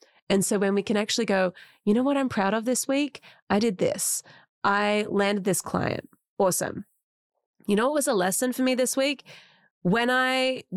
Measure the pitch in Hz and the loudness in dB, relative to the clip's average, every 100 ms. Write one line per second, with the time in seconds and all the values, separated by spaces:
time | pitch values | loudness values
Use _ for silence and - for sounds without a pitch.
0 | _ _ - 196 180 208 196 202 196 226 | _ _ -2 0 2 0 0 0 0 0
1 | 214 - 208 196 185 - - _ - 214 | 0 -2 0 0 0 -4 -16 _ 0 2
2 | 262 277 262 233 196 220 226 247 - 277 | 2 0 0 0 0 0 0 -2 0 0
3 | 294 - - - - 202 233 185 175 - | 0 -6 -20 -16 -2 0 0 0 -2 -2
4 | - - - - _ _ 196 202 208 208 | -4 -6 -8 -20 _ _ -2 0 0 0
5 | 208 202 196 208 190 175 - - - - | 0 0 0 0 0 -2 -2 -4 -4 -4
6 | - _ _ - 190 175 - - 202 _ | -8 _ _ -2 0 0 -4 -8 -14 _
7 | _ _ _ _ _ _ - 202 247 302 | _ _ _ _ _ _ -2 0 2 0
8 | 277 220 180 190 254 247 254 254 247 - | 0 0 0 0 -2 0 0 2 0 0
9 | 269 277 - - - _ _ _ 180 226 | -2 -2 -10 -20 -20 _ _ _ 0 2
10 | 240 254 254 262 262 254 - | 2 2 2 2 0 -2 -6